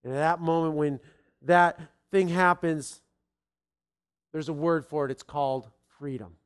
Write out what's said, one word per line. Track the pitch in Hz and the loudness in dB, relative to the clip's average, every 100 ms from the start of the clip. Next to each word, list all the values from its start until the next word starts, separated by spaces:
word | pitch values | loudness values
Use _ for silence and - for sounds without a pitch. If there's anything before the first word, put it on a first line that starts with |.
And | 123 | -6
at | 135 | -2
that | 156 170 | 0 0
moment | 165 165 165 | 0 2 0
when | 151 147 135 - _ _ _ | 0 -2 -2 -10 _ _ _
that | 131 175 175 - 160 _ _ | 2 4 4 2 -18 _ _
thing | 196 180 | 0 2
happens, | 175 180 175 170 156 135 - _ _ _ _ _ _ _ _ _ _ _ _ _ | 4 4 2 0 -4 -6 -16 _ _ _ _ _ _ _ _ _ _ _ _ _
there's | 156 151 | -10 -8
a | |
word | 151 165 165 | -2 0 0
for | 135 151 139 | -2 -4 -4
it. | |
It's | 139 | -6
called | - 147 139 131 117 _ _ _ | -8 -4 -2 -4 -8 _ _ _
freedom. | 143 127 95 80 | -10 -10 -12 -20